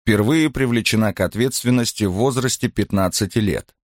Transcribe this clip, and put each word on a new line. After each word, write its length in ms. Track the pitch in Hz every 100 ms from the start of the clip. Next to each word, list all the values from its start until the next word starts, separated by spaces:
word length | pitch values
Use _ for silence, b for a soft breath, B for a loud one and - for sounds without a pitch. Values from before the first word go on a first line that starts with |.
Впервые 480 | - 104 104 160 156
привлечена 640 | 131 131 117 - 110 107
к 80 | -
ответственности 800 | 90 104 127 - 120 123 117 -
в 80 | 104
возрасте 560 | 92 131 127 127 - 123
пятнадцати 720 | - 127 101 92 - 98 117
лет. 340 | 104 64 - _